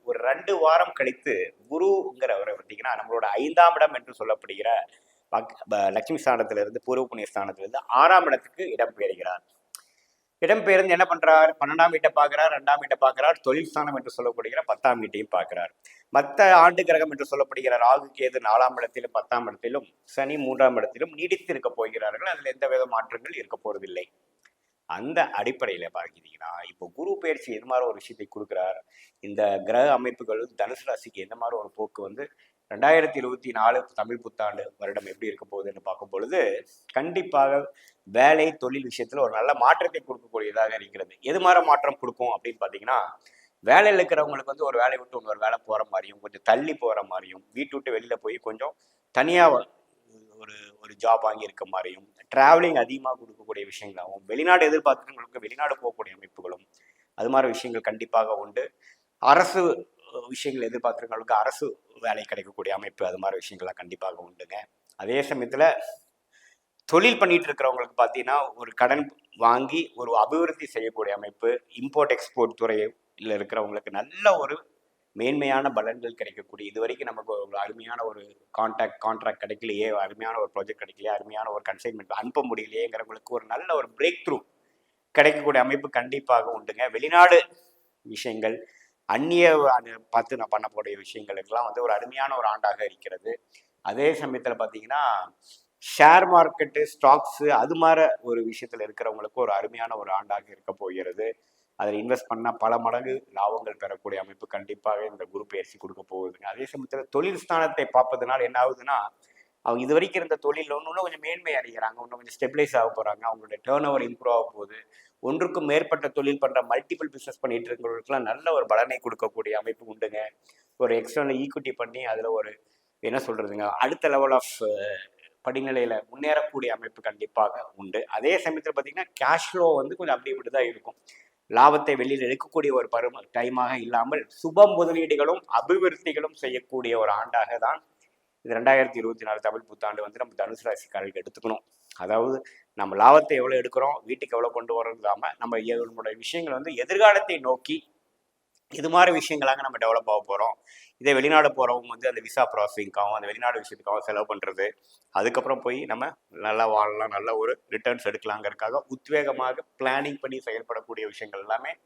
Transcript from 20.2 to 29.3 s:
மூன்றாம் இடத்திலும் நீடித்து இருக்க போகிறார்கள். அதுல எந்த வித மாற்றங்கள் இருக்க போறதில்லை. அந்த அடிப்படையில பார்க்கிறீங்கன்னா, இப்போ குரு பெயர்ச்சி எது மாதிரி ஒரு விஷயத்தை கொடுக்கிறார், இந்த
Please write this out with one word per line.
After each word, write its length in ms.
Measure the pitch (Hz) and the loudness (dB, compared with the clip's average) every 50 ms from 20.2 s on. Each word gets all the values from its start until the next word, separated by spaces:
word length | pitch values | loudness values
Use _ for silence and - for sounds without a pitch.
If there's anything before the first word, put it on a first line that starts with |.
| 135 139 151 | -4 -4 -4
மூன்றாம் 400 | 147 139 131 131 127 135 127 123 | -4 -4 -2 2 4 4 4 4
இடத்திலும் 360 | 113 107 104 - 120 143 - | 2 -2 -4 -4 -6 -8 -8
நீடித்து 400 | 156 147 170 175 190 180 - - | -6 -6 -6 -4 -4 -4 -4 -6
இருக்க 180 | 156 131 - 123 | -6 -4 -6 -6
போகிறார்கள். 600 | - - 113 110 110 113 107 107 107 113 170 190 | -4 -4 -4 -4 -4 -6 -6 -6 -6 -6 -6 -6
அதுல 200 | 170 151 143 135 | -6 -6 -8 -10
எந்த 180 | 127 - 143 131 | -6 -4 -2 0
வித 180 | 131 131 127 | 0 0 0
மாற்றங்கள் 520 | 123 117 113 117 - 120 117 117 156 170 139 | 0 -2 -4 -4 -4 -8 -12 -12 -12 -14 -14
இருக்க 200 | 113 - - - | -14 -12 -14 -10
போறதில்லை. 480 | - 110 101 98 95 95 90 90 90 - _ _ _ _ _ _ _ _ _ _ _ _ _ _ _ - | -8 -8 -10 -10 -10 -12 -12 -12 -12 -14 _ _ _ _ _ _ _ _ _ _ _ _ _ _ _ -12
அந்த 300 | 80 92 113 139 160 165 151 - | -10 -8 -8 -4 0 0 0 0
அடிப்படையில 540 | - 101 104 120 120 - 131 107 95 87 87 80 | -2 -4 -4 -4 -4 -4 -4 -6 -6 -6 -10 -12
பார்க்கிறீங்கன்னா, 580 | - 87 85 85 _ 85 _ 78 76 - 80 82 85 87 87 90 | -10 -12 -12 -12 _ _ _ _ -20 -18 -16 -14 -14 -14 -16 -18
இப்போ 220 | 90 - 92 87 - | -18 -18 -18 -16 -12
குரு 240 | - 160 190 196 196 | -8 -6 -6 -6 -4
பெயர்ச்சி 320 | - 160 151 139 - 123 | -2 -4 -4 -4 -6 -10
எது 140 | 113 107 113 | -12 -10 -6
மாதிரி 200 | 127 131 127 123 | -2 0 0 0
ஒரு 120 | 120 107 101 | 0 -2 -6
விஷயத்தை 280 | - - 117 - 104 - | -10 -18 -16 -16 -16 -14
கொடுக்கிறார், 500 | - 104 104 - 104 92 92 92 95 - - _ _ _ - _ _ _ - | -12 -12 -10 -6 -4 -4 -4 -4 -4 -6 -10 _ _ _ -20 _ _ _ -16
இந்த 180 | 101 | -8